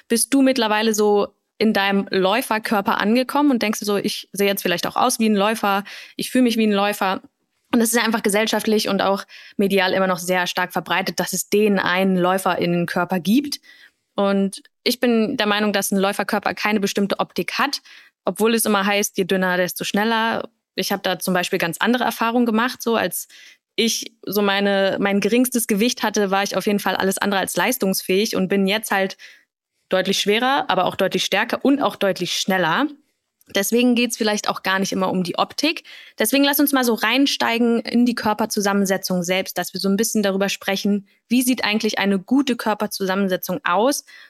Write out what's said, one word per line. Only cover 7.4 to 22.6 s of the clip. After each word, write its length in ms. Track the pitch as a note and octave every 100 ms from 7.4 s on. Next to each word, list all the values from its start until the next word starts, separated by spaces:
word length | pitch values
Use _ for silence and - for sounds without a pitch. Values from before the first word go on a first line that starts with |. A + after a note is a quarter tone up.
| _ _ -
Und 80 | A#3+
es 120 | A3+
ist 120 | A#3
einfach 180 | A3+ A3+
gesellschaftlich 640 | A3 G3+ A3 G#3+ A3 G#3+ -
und 140 | G3
auch 220 | F#3+ G3 - - - -
medial 380 | G3+ F#3+ F#3
immer 120 | F#3+ F#3+
noch 120 | F3+
sehr 280 | F3 F3+ F3+
stark 260 | - F3+
verbreitet, 460 | F3+ E3 F3 F#3+ E3+
dass 140 | F3
es 160 | F#3 -
den 300 | G#3 G#3+ G3
einen 380 | - F3+ F#3+ F#3
Läuferinnenkörper 1000 | F3+ F#3+ F#3+ F3 F3 F3 E3+ F#3+ F3 F#3
gibt. 420 | D#3+ A#3 D4 - _ - - _ _
Und 480 | - G3 G3 G3 - - _
ich 160 | - B3
bin 360 | B3 A3+ G#3+ -
der 100 | G#3
Meinung, 260 | G#3 G#3+
dass 180 | G3 G3
ein 80 | G3+
Läuferkörper 560 | F#3+ G3+ G3 G#3 -
keine 240 | F#3 G#3 G#3+
bestimmte 400 | G3 - G3+ -
Optik 360 | F#3+ - F3
hat, 260 | - C#4 - - - - _
obwohl 300 | - F#3 G#3+
es 100 | A3+
immer 200 | G#3+ G3+
heißt, 320 | G3 G3+ G#3 -
je 80 |
dünner, 320 | F3+ G3 F#3 F3+
desto 260 | F3+ -
schneller. 640 | F3+ G3+ A3 A3+ A3+ A3+ - _ _ -
Ich 160 | F#3+
habe 100 | G3
da 160 | G3 F3+
zum 160 | -
Beispiel 240 | F3+ F3+ F#3
ganz 200 | E3+ E3
andere 260 | G3+ B3
Erfahrungen 420 | A#3 - A3+ A#3+ A#3+
gemacht. 340 | G#3+